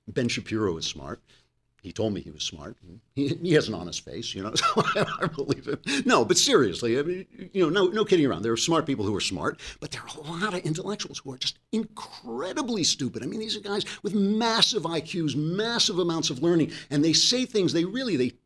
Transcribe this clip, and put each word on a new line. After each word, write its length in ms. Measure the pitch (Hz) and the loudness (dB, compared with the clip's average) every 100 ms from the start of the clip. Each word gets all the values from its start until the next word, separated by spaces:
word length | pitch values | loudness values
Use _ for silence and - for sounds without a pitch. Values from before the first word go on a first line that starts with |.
| - | -8
Ben 180 | - 120 | -2 0
Shapiro 480 | 117 - 110 104 82 | -2 -2 0 0 0
is 100 | 78 | -4
smart. 360 | 78 69 - _ _ _ _ _ _ | -8 -10 -12 _ _ _ _ _ _
He 80 | 92 | -12
told 220 | - 110 | -2 -2
me 80 | 95 | -2
he 80 | 85 | -8
was 140 | 76 | -8
smart. 340 | - 78 76 120 90 95 _ - | -8 -8 -14 -16 -20 -20 _ -2
He, 140 | 139 - | -2 0
he 120 | 175 | 4
has 140 | 156 110 | 4 4
an 60 | |
honest 320 | 98 87 - - | -4 -6 -8 -10
face, 300 | 85 117 101 | -10 -8 -6
you 80 | |
know, 100 | 98 | -4
<laughs> 20 | 120 | 0
so 100 | 1077 - | 2 2
I, 260 | - - 185 - | 2 2 -2 -2
I 40 | 160 | -4
believe 400 | - 139 - - | -4 -2 -2 -2
him. 140 | 139 - 277 254 | -6 -2 -2 4
No, 180 | 208 | 4
but 140 | 107 175 | 4 4
seriously, 640 | - 226 113 80 120 123 | 6 6 6 2 0 0
I 20 | |
mean, 240 | 151 185 190 - 180 | 0 -4 -8 -16 -6
you 100 | 196 | 2
know, 60 | 165 | 4
no, 220 | 185 180 | 4 4
no 140 | 214 208 | 2 4
kidding 220 | 180 139 | 4 4
around. 160 | 82 | 2
There 80 | 110 | 0
are 60 | 113 | 0
smart 280 | - 160 160 | 2 2 2
people 180 | 120 | 0
who 120 | 101 98 | 0 0
are 60 | |
smart, 380 | - 90 98 - - - | -2 -2 -2 -4 -10 -12
but 100 | - | -10
there 140 | - | -10
are 160 | - - | -12 -14
a 120 | 147 | -10
lot 220 | 170 214 | -4 -2
of 100 | 180 | -2
intellectuals 540 | 165 160 190 208 - 143 | -2 -2 -4 -6 -6 -10
who 160 | 139 | -12
are 60 | 131 | -6
just 180 | - - - | -6 -6 -4
incredibly 1120 | 220 220 - - - 240 226 - 311 254 220 | -4 -4 -8 -16 -14 -10 -8 -6 -4 -2 0
stupid. 400 | 147 - 127 113 | 2 2 -2 -4
I 20 | 127 | -8
mean, 140 | 220 | -6
these 180 | 220 208 | -6 -6
are 40 | |
guys 220 | 202 208 - - | -4 -4 -4 -6
with 100 | 208 | -2
massive 720 | 202 196 214 233 226 - 214 165 | 2 4 4 2 2 2 2 -2
I 160 | 165 | -4
Qs, 340 | 156 180 156 135 | -4 -2 -2 0
massive 600 | 151 185 220 208 - 180 | -2 -2 -2 0 0 2
amounts 320 | 175 165 151 | 0 0 -2
of 140 | 127 | 0
learning, 280 | 165 175 151 - - | 4 4 2 -2 -4
and 120 | 143 | 2
they 100 | 160 | 4
say 320 | 147 - 247 254 | 4 4 2 0
things, 280 | 214 175 | 2 2
they 120 | 170 175 | 2 0
really, 300 | 233 262 151 | -2 -2 0
they 180 | 127 - | 0 -2